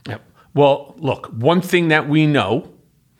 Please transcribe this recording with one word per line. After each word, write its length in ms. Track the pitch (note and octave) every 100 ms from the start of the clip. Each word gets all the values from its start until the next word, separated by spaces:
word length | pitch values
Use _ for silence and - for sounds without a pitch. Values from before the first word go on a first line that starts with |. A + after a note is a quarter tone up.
| -
Yep. 140 | G#2+ _ _ _
Well, 420 | C#3+ C#3+ C#3+ - -
look, 300 | C#3 - -
one 340 | A2 C3 F3+
thing 280 | F3+ F3+ E3
that 180 | D3+ C#3+
we 200 | D#3 D3+
know 420 | C#3+ G2 B2 - _ _ _ _